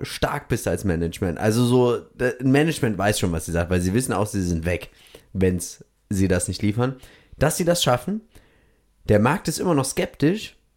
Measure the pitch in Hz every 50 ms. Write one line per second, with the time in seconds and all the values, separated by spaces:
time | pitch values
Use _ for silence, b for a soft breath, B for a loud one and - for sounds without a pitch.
0 | 139 - - - - - 147 147 - - 123 113 - 101 87 87 - 98 85 82
1 | 85 82 80 - 101 87 78 - - 107 107 120 123 120 123 127 123 120 117 101
2 | - - _ - 127 127 - - 131 135 131 143 156 170 147 - - 113 104 87
3 | 98 107 107 - - 92 82 80 - - 82 85 85 82 92 90 90 92 95 123
4 | 127 - 110 92 107 104 - 98 92 87 87 80 78 87 90 82 - B B B
5 | B B B B B B - 95 95 92 92 87 - - - - - - _ _
6 | _ - 104 95 95 90 90 90 - - 90 - - 104 104 117 123 131 135 B
7 | B B B B B B B - 143 156 - - 180 170 175 - - 139 123 120
8 | - 185 202 220 - b b b b b b b b b b b b b b _
9 | - - 107 104 107 127 156 - - - 156 - - 180 165 139 131 - - -
10 | - - - - 139 151 196 220 - - - _ _ _ _